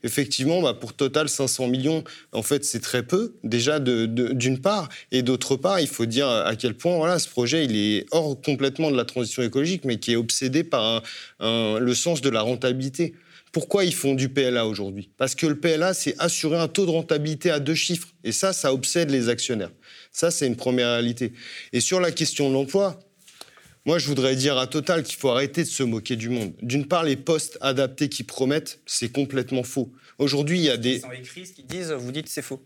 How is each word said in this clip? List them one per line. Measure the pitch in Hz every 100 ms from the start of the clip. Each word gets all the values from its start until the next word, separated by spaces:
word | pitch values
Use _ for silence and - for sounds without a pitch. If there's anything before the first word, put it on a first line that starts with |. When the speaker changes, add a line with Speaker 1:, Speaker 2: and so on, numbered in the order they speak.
Speaker 1:
effectivement, | 120 127 135 - 135 175
bah, | 151
pour | 110 110
Total, | - 135 151 151
cinq | - 131
cents | - 127
millions, | 131 135 160 160 - -
en | 110
fait, | 117 143
c'est | - -
très | - 127
peu, | 123 185 226 -
déjà, | 113 117 123 151
de, | 127 117 113
de, | 117 123
d'une | 135 123 131
part. | 190 208 151 - -
Et | 131
d'autre | 123 170 - 135
part, | 180 196
il | 139
faut | - 117
dire | 113 139
à | 113 85
quel | 110 123 113
point, | 170 175
voilà, | 160 175
ce | -
projet, | - 120 160
il | 139 107
est | 104 104 -
hors | 156 156 135
complètement | - 131 135 143 160
de | 131
la |
transition | 120 - 113 -
écologique, | 120 131 156 185
mais | 135 113
qui | -
est | 117
obsédé | 117 - 131 139
par | 165 131
un, | 110 113 - - - _
un, | 110 113 110 107
le | 123 120
sens | 175 160
de | 131
la | 113
rentabilité. | 110 123 131 127 135 135 170 - _ - _
Pourquoi | 160 - 202
ils | 180
font | - 139
du | 131 135
P | 135
L | 127 123
A | 113
aujourd'hui ? | 104 98 98 104 _
Parce | 131
que | - 160
le | 147
P | 165
L | 156
A, | 180
c'est | 185 - -
assurer | 170 - 156 170
un | 160
taux | 165 185
de |
rentabilité | 165 165 151 151 151 180
à | 147
deux | 143
chiffres. | 160 - 170 - _
Et | 113
ça, | 110 190
ça | - 143
obsède | 131 - 170 165
les | 135 117
actionnaires. | 117 - 113 90 - - - -
Ça, | - 165
c'est | 170 135
une |
première | 120 127 123 120
réalité. | 117 120 120 117 120 - - -
Et | 127
sur | - 185
la | 175
question | 170 156 - 139
de |
l'emploi, | 135 139 196 196 165 _ _ - - - - - _ -
moi, | 170
je | 135
voudrais | 135 131
dire | 131 139 131
à | 127
Total | 156 - 170
qu'il | 139
faut | - 135
arrêter | 120 139 156
de | 165
se | -
moquer | 127 113 101 120
du | 113
monde. | 123 101 -
D'une | 120 139 143
part, | 180
les | 160
postes | 135 135 160 - -
adaptés | 135 131 131 135 143
qu'ils | - 123
promettent, | - 135 151 151 -
c'est | - - 120
complètement | 131 139 135 120 131
faux. | 120 - 120 - - -
Aujourd'hui, | 139 139 147 180
il |
y | 156
a | 120
des | 120
Speaker 2:
Ils | 131
sont | 123
écrits, | 127 123 175 180
ce |
qu'ils | - 127
disent, | 180 170
vous | 143 123
dites | 139 156
c'est | -
faux. | - 131